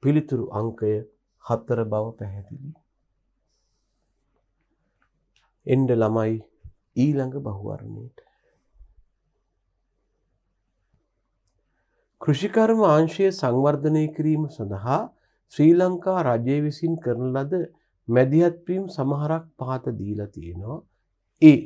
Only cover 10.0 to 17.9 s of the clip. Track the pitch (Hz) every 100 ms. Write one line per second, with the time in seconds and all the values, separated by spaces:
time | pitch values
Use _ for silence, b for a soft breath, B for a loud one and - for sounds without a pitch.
10 | _ _ _ _ _ _ _ _ _ _
11 | _ _ _ _ _ _ _ _ _ _
12 | _ _ - 135 202 226 220 226 208 151
13 | 160 160 196 185 131 123 139 147 151 156
14 | 151 156 151 156 151 - 101 98 107 143
15 | 240 _ _ _ _ - 151 170 185 180
16 | 190 185 143 117 117 143 151 147 165 160
17 | - 117 127 131 139 180 170 _ _